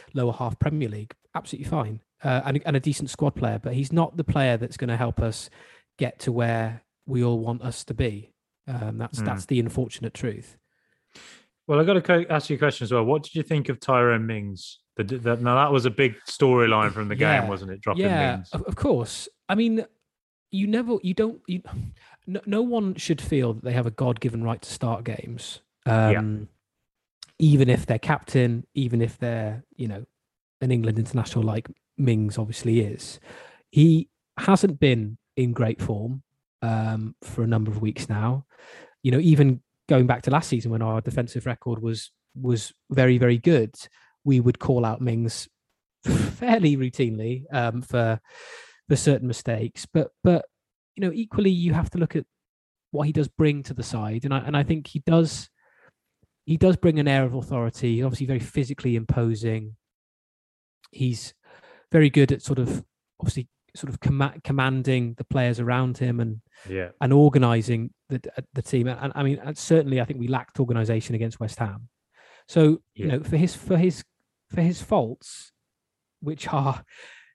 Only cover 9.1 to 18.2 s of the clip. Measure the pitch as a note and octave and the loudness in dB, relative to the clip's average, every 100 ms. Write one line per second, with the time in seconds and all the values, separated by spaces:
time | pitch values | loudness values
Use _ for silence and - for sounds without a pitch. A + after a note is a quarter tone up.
9.1 | B2+ G#2+ G2 - B2+ A2+ - A#2 - A#2 | -6 -6 -6 -2 -2 0 -4 -6 -6 -12
10.1 | - B2 G#2 - _ _ _ _ _ _ | -8 -8 -8 -14 _ _ _ _ _ _
11.1 | - - - _ _ - D3 E3 F#3+ - | -20 -20 -20 _ _ 0 2 4 2 4
12.1 | F3 F3 D#3 - C#3 D3+ - A2+ B2 A2+ | 2 2 -2 -2 0 0 -2 -2 0 2
13.1 | D3+ D3 E3 D3 D#3 - A#2+ - B2+ A#2+ | 0 -2 -8 -2 -2 -2 -6 0 2 4
14.1 | A#2 A2+ A2 G2+ F#2+ - - _ - G#2 | 2 -2 -6 -8 -10 -16 -20 _ -8 -6
15.1 | B2+ A#2 A#2 B2 B2 D3 C#3 B2 G#2+ C3+ | -4 -2 0 2 4 4 4 2 2 0
16.1 | G#2+ - - C#3 B2 A#2 A2 G#2+ G#2 G#2 | 0 -12 2 4 6 4 4 2 -2 -6
17.1 | G#2 G#2+ G#2 G#2+ G2 F#2+ G2 G#2+ E3 G3 | 0 2 2 0 -6 -8 -8 -4 0 0
18.1 | E3+ | 2